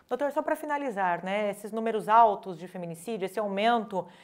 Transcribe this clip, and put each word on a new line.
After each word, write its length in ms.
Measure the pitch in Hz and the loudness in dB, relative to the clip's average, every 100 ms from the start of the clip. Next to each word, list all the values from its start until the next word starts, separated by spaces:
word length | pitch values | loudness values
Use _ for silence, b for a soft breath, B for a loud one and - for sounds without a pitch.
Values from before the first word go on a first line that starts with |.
| - | -6
Doutor, 240 | 247 285 | -2 0
só 100 | 294 | 0
pra 140 | 302 311 | 0 -2
finalizar, 720 | 302 285 277 196 185 170 185 | -2 -4 -2 0 0 0 0
né, 260 | 208 208 | -2 -2
esses 220 | 202 208 | -4 -6
números 340 | 220 226 214 190 | -4 -2 -2 4
altos 500 | 220 226 185 190 160 | 8 8 4 -6 -10
de 120 | 180 | -12
feminicídio, 560 | 185 170 160 - 220 185 | -10 -10 -10 -8 -6 -4
esse 120 | 226 | -4
aumento 680 | 208 196 226 240 214 185 170 B | -2 2 2 2 0 -6 -6 B